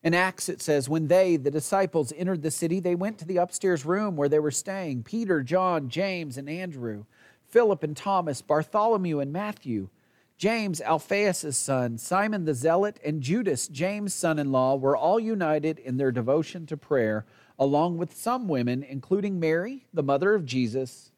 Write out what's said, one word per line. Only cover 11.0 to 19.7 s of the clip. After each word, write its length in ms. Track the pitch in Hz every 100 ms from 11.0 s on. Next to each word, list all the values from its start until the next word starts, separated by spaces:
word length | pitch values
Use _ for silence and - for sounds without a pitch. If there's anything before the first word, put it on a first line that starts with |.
| - 202 208 180 156 131
son, 400 | - 135 123 117
Simon 460 | - 185 214 214
the 100 | 160
Zealot, 460 | 135 151 170 208 202
and 180 | 151 156
Judas, 460 | 127 202 202 127 -
James' 440 | 139 175 208 208
son-in-law, 640 | - 175 156 143 131 127 135
were 200 | 135 139
all 220 | 151 214
united 600 | 220 220 165 151 151 156
in 160 | 131 127
their 160 | 139
devotion 540 | 123 117 147 156 180 156
to 100 | 151
prayer, 500 | - 139 110 107 110 _ _ _
along 400 | 139 143 170 170
with 160 | 170
some 360 | - - 254 220
women, 340 | 139 123 123
including 560 | 139 139 - 196 202 185
Mary, 460 | 165 165 196